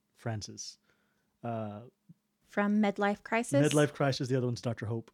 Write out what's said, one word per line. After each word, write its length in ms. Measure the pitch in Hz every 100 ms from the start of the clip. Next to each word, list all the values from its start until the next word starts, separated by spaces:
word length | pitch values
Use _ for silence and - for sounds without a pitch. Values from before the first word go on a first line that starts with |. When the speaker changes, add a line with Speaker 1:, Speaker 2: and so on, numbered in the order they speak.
| _ _
Speaker 1:
Francis. 640 | 117 110 107 107 - - _ _ _ _ _ _
Uh, 360 | 117 113 107 104 123 _ _ - _ _ _
Speaker 2:
From 340 | - 202 208
Medlife 400 | 202 202 202 208
Crisis? 500 | - 226 240 139 147
Speaker 1:
Medlife 200 | 151 147
Crisis. 340 | - 139 131 127
The 80 | 131
other 100 | 123
one's 140 | 117
Doctor 260 | 123 113 107
Hope. 240 | 117 -